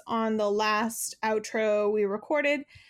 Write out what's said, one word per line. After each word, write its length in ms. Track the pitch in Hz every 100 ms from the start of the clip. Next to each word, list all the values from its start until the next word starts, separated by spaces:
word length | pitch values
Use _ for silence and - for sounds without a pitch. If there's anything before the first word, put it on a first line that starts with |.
| -
on 300 | 226 220 220
the 120 | 208
last 680 | 208 214 214 226 - - -
outro 680 | 220 220 214 226 214 208 208
we 140 | 214 202
recorded, 560 | 208 - 302 285 294 - -